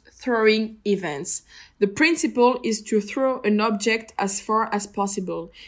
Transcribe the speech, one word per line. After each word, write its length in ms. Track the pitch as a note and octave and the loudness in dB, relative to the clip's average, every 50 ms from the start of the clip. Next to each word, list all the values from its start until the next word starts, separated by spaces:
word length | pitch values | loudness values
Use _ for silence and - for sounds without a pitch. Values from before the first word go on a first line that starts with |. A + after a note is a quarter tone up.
| _ - _ | _ -20 _
throwing 640 | _ - B3+ A#3+ A3+ A3 A3 G#3+ A3 A3 A3 - - _ | _ -2 0 2 4 4 4 4 4 0 -2 -6 -6 _
events. 560 | G#3 G3+ F3+ F3+ D#3+ D3 C#3+ F3 - - - - _ - - - - _ _ | 0 0 0 0 -4 -6 -6 -6 -6 -6 -6 -8 _ -20 -20 -20 -20 _ _
The 80 | G#3 G3 | -2 -2
principle 760 | G3 - D4+ E4 E4+ D#4 - B3+ - B3 A#3+ B3 B3+ B3 - | 2 2 2 2 2 2 0 -2 2 4 4 4 4 2 -2
is 180 | A3+ A3 G#3+ - | -4 -4 -4 -4
to 180 | - A3+ G#3 | 0 0 0
throw 400 | G3+ - - C#4 C4+ C4 B3+ - | 0 0 -2 -2 0 0 0 0
an 180 | - G#3 G#3+ G#3 | 0 0 2 2
object 540 | G#3+ A3+ G#3+ G3+ - A#3 A3 A3+ A3+ - - - | 2 0 0 0 0 0 0 0 -4 -8 -6 -4
as 220 | G3+ G3 - - | -4 -2 -2 -4
far 340 | - - G#3+ A3 A3+ - - | -2 0 0 0 0 0 -2
as 140 | G#3 G3+ - | -4 -4 -4
possible. 640 | - G#3 G3+ G3+ - G3+ F#3 F3 E3 E3 E3 E3 - - - | -4 -4 -2 -2 -2 -4 -4 -4 -6 -8 -8 -10 -16 -20 -20